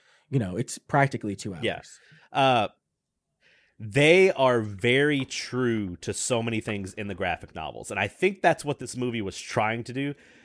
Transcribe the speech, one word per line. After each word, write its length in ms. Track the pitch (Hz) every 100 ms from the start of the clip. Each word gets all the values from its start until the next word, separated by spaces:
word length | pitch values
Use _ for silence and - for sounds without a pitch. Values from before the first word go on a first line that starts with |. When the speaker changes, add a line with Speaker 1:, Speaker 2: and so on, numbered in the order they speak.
| _ _ -
Speaker 1:
you 80 | 135
know, 180 | 95 92
it's 200 | - -
practically 560 | - 147 139 117 107 98
two 180 | 107
hours. 100 | 85
Speaker 2:
Yeah. 180 | 101 - - - _ - _
Uh, 340 | - 135 120 101 _ _ _ _ _ _ _ _ _ _ -
they 520 | 107 127 151 180 190
are 260 | 135 131 120
very 640 | 107 98 120 131 147 143 127
true 680 | - - 127 123 113 98 87
to 160 | -
so 300 | 101 - 120
many 160 | 113 113
things 340 | 110 104 95
in 140 | - 101
the 80 | 92
graphic 400 | 92 80 - 85
novels, 360 | 78 55 -
and 80 | 104
I 80 | 107
think 340 | - 190 196
that's 240 | 175 156 143
what 140 | 139
this 180 | 127 123
movie 240 | 123 117
was 180 | 95 -
trying 440 | - - 107 117 117
to 80 |
do. 220 | 127 143 143 - -